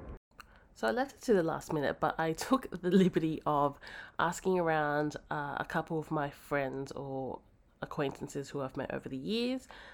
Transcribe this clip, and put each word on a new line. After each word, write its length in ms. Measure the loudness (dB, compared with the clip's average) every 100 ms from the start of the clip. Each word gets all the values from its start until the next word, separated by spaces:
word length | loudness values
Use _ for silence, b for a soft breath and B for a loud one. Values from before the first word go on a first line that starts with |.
| -14 -16 _ -20 B B B
So 140 | -4 0
I 40 |
left 240 | 0 -2 -2
it 40 |
to 120 | 4
the 80 | 4
last 300 | 4 -2 -2
minute, 260 | 0 0 2
but 180 | 0 2
I 140 | -2
<laughs> 160 | -2 2
took 220 | 2 2 -4
the 80 | 4
liberty 520 | 6 8 4 0 0 0
of 320 | 4 2 0 B B B -2
asking 400 | 0 0 2 2
around, 580 | 4 2 2 2 0 -4 -6
uh, 260 | -6 -4 -4
a 80 | -2
couple 300 | -2 -2 -4
of 120 | -2
my 200 | -2 -2
friends 600 | -6 -2 0 0 -2 -6
or 460 | -8 -6 -6 -6 -8 -14 -20 _ _
acquaintances 680 | -8 -2 -2 -4 -6 -6 -6
who 100 | -6
I've 160 | -4 -4
met 160 | -4
over 160 | -6 -6
the 80 | -6
years, 520 | -2 0 0 -4 -8 B B